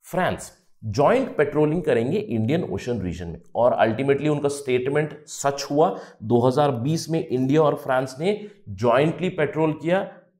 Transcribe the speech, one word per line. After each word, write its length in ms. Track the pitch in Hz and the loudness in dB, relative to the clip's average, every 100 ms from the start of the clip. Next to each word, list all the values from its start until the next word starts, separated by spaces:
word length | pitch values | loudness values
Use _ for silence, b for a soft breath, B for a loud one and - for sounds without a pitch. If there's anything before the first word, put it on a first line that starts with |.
| - | -6
फ्रांस 460 | 180 170 92 - _ _ _ 110 | -2 -2 -4 -10 _ _ _ -8
ज्वाइंट 500 | 107 143 240 262 - | 2 4 4 0 0
पेट्रोलिंग 460 | 147 143 151 196 | 0 2 0 0
करेंगे 340 | 160 120 120 190 | 0 0 2 -2
इंडियन 460 | - 113 110 160 | -2 -2 0 0
ओशन 380 | - 98 - 117 | -2 -6 -4 -4
रीजन 260 | 90 80 85 | -4 -6 -10
में, 140 | 80 - - | -12 -10 2
और 160 | 120 | 2
अल्टीमेटली 580 | - 113 113 135 139 151 | 4 2 2 2 2 2
उनका 200 | 147 143 | 0 0
स्टेटमेंट 760 | 143 - 123 127 143 151 - - | -4 0 0 2 0 -2 -6 -16
सच 400 | - 139 139 - | -4 -2 -2 -2
हुआ। 280 | 143 175 B B B | 2 2 B B B
दो 160 | 107 120 | 0 2
हज़ार 320 | 123 127 147 | 4 4 2
बीस 380 | 123 123 160 - | 2 -2 -2 -2
में 180 | 165 - | -4 -2
इंडिया 340 | 127 131 147 | -2 2 4
और 140 | 147 143 | 4 0
फ्रांस 400 | - 131 135 - | -2 -2 -2 -4
ने 300 | 175 202 B B - | -4 -4 B B -16
ज्वाइंटली 600 | 98 117 120 151 160 180 | -2 2 4 2 0 -4
पेट्रोल 440 | - 147 147 156 | -2 -4 0 -2
किया 380 | 151 147 185 190 - _ | -2 -2 -2 -2 -12 _